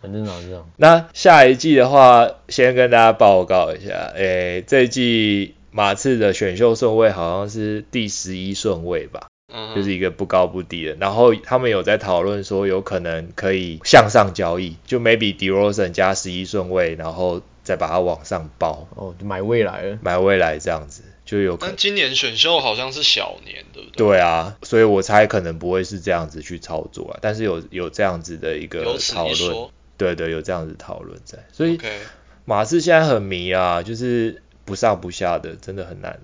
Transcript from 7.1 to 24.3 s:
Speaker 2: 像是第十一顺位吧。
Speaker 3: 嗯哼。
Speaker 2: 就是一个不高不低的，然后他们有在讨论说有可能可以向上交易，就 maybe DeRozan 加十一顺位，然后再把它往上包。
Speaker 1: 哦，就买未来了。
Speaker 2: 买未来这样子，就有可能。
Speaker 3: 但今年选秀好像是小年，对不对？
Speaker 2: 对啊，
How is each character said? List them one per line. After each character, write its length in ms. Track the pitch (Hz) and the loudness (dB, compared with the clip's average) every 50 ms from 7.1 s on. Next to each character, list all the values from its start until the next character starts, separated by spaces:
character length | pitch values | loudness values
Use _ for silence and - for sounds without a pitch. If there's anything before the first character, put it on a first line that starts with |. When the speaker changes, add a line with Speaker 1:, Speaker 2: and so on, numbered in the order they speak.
| 98 92 85 85 87 | 2 0 -4 -4 -4
Speaker 2:
像 120 | 95 101 104 | -4 -6 -8
是 340 | 104 110 107 107 107 107 104 _ | -8 -6 -6 -6 -6 -8 -10 _
第 180 | - 127 110 | -6 -6 -6
十 280 | 104 - - - 92 92 | -6 -8 -10 -10 -10 -10
一 160 | 92 92 95 98 | -8 -8 -8 -8
顺 320 | - - 110 95 82 82 | -4 -4 -4 -4 -4 -4
位 220 | 87 90 80 71 | -6 -6 -6 -6
吧。 200 | - - - - - _ _ _ _ | -8 -16 -18 -18 -18 _ _ _ _
Speaker 3:
嗯 180 | 113 113 110 110 | -16 -14 -14 -8
哼。 60 | 110 | -6
Speaker 2:
就 60 | 107 | -4
是 100 | 98 101 95 | -4 -4 -2
一 40 | |
个 140 | 90 95 92 | -2 -2 -4
不 140 | 85 - 98 | -4 -6 -6
高 200 | - - 92 92 | 0 2 2 2
不 160 | 87 87 92 | 0 -2 -10
低 240 | 87 - 87 85 80 | -10 -10 -10 -8 -8
的， 100 | 78 76 80 | -8 -8 -4
然 120 | 95 98 | -4 -4
后 220 | 101 113 120 123 113 | 2 4 4 4 4
他 240 | 104 - - 127 | 2 -2 -2 -2
们 140 | 127 127 123 | 0 0 0
有 100 | 107 95 | -2 0
在 160 | 90 98 107 | 0 0 -2
讨 240 | 104 98 98 90 87 | -2 0 -2 -2 0
论 220 | 87 98 104 101 98 | 0 -2 -4 -6 -6
说 240 | - 101 95 101 | -4 -4 -2 -2
有 140 | 98 92 95 | 0 -2 -2
可 180 | 95 - 98 92 | -4 -4 -8 -6
能 300 | 87 85 82 80 80 90 95 | -6 -6 -8 -8 -8 -12 -14
可 180 | - 98 95 | -6 -4 -2
以 280 | 98 95 90 87 82 80 - | -2 -2 -4 -6 -10 -10 -2
向 240 | - - 135 110 | 4 6 6 6
上 240 | 104 - 120 104 98 87 | 6 2 2 2 2 -2
交 240 | 101 95 82 85 90 | -4 -4 -4 -4 -4
易， 160 | 95 87 82 - _ | -6 -8 -12 -16 _
就 140 | - 127 123 | -6 -6 -2
maybe 360 | 117 113 117 110 110 101 92 | 2 2 2 2 2 -4 -4
DeRozan 560 | - 95 95 95 98 101 104 101 107 98 87 | -4 -4 -2 0 2 0 0 0 -2 -4 -4
加 220 | 85 101 95 92 98 | 0 0 0 0 0
十 160 | - - 95 | -2 -6 -8
一 160 | 90 90 92 | -8 -8 -8
顺 240 | 90 - 101 90 90 | -6 -6 -6 -6 -2
位， 240 | 92 92 87 82 82 | -2 -2 -2 -2 -4
然 180 | 80 80 82 | -8 -10 -10
后 300 | 78 87 92 90 85 87 - _ _ _ _ | -8 -4 -4 -4 -4 -6 -10 _ _ _ _
再 120 | - 92 | -8 -6
把 120 | 85 87 | -4 -4
它 120 | 90 85 90 | -2 -2 -2
往 240 | 92 90 82 78 - | 0 -2 -4 -6 -8
上 240 | - 101 87 80 76 - _ | -8 -8 -8 -8 -12 -8 _
包。 280 | 87 80 78 76 78 - - | -4 -4 -4 -8 -14 -18 -16
Speaker 1:
哦， 220 | - 98 95 87 | -16 -16 -16 -14
就 80 | 87 98 | -14 -10
买 160 | 101 98 92 | -10 -8 -6
未 220 | 98 107 120 117 107 | -4 -2 0 0 0
来 180 | 95 - - 87 | -2 -4 -8 -10
了。 140 | 98 104 110 - | -10 -10 -8 -6
Speaker 2:
买 160 | 92 87 90 | -4 -2 0
未 180 | 95 98 98 | 2 2 2
来 220 | 95 87 82 76 76 | 2 2 0 -2 -4
这 100 | - 90 | -6 -6
样 180 | 82 80 76 | -6 -6 -8
子， 140 | 73 - - - - _ _ _ | -14 -20 -20 -20 -20 _ _ _
就 140 | - 110 101 | -6 -4 -2
有 160 | 98 92 87 | -2 -2 -4
可 80 | 85 - | -6 -8
能。 40 | 185 | -10
Speaker 3:
但 60 | 190 | -6
今 180 | - - 202 202 | -4 -4 -2 0
年 180 | 202 156 127 131 | -2 -2 -2 -2
选 240 | 127 - 123 113 | -4 -4 -4 -2
秀 220 | 104 - 160 170 156 | -2 0 0 0 0
好 160 | 135 123 104 | 0 -2 -4
像 180 | 113 127 131 131 | -4 -8 -10 -8
是 80 | 147 | -4
小 360 | 147 - - 107 95 92 90 90 - | -2 -2 -2 -2 -4 -8 -10 -14 -18
年， 200 | 95 - - - - - | -20 -20 -20 -20 -20 -20
对 100 | - - | -20 -20
不 60 | - | -16
对？ 180 | - - 113 | -4 0 2
Speaker 2:
对 120 | 104 98 92 | 4 4 4
啊， 360 | 87 85 | 4 2